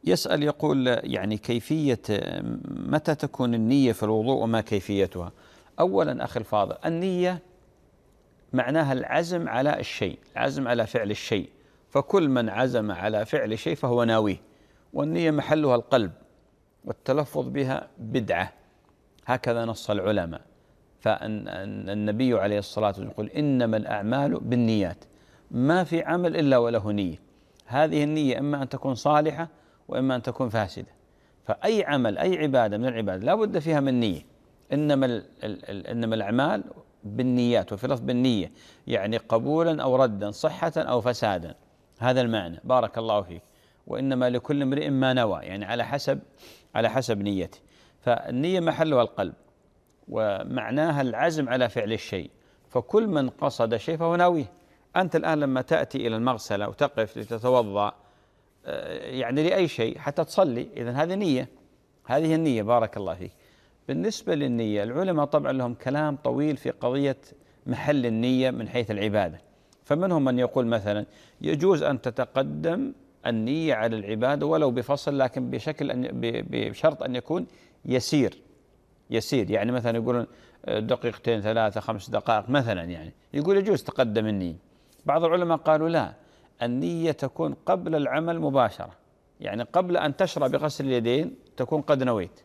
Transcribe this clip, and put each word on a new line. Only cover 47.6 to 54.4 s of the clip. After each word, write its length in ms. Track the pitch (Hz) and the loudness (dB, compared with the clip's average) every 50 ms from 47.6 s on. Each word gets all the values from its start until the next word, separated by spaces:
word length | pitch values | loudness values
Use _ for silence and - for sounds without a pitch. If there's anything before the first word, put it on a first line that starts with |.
| _ _ _ _ - _ _ _ | _ _ _ _ -20 _ _ _
فالنية 600 | _ 123 120 - - - 123 123 143 175 190 180 | _ 0 0 0 -2 -4 -4 -2 0 2 0 2
محلها 420 | 165 160 147 127 160 160 143 123 | 2 0 2 0 0 2 4 4
القلب، 320 | 117 110 - - 98 85 - _ _ _ _ _ _ _ _ _ _ _ _ _ _ - | 2 2 0 -4 -4 -4 -4 _ _ _ _ _ _ _ _ _ _ _ _ _ _ -8
ومعناها 920 | - 113 110 104 101 95 - - 120 127 107 110 120 143 156 170 151 143 | -4 -2 0 0 -2 -2 -4 -6 -6 -6 -4 -2 -2 0 0 0 0 0
العزم 460 | 135 127 110 113 143 170 160 156 143 120 | -2 -2 0 0 0 0 0 0 -2 -2
على 200 | 123 131 127 117 | 0 0 0 0
فعل 240 | - 120 107 104 | 0 -2 -2 -2
الشيء، 380 | 113 107 - - - 92 80 - _ _ _ _ _ _ _ _ | -4 -4 -4 -6 -6 -6 -6 -8 _ _ _ _ _ _ _ _
فكل 380 | - 123 120 - - 214 226 | -4 -4 -2 2 2 2 2
من 220 | 214 170 147 135 123 | 4 0 0 0 -2
قصد 480 | - - - 143 - - 117 110 117 | -2 -2 -2 -2 0 0 0 0 0
شيء 200 | - - - 165 | -2 -2 -4 -2
فهو 200 | 156 170 165 170 | 0 0 0 2
ناويه. 360 | 175 175 180 180 160 | 4 4 4 4 2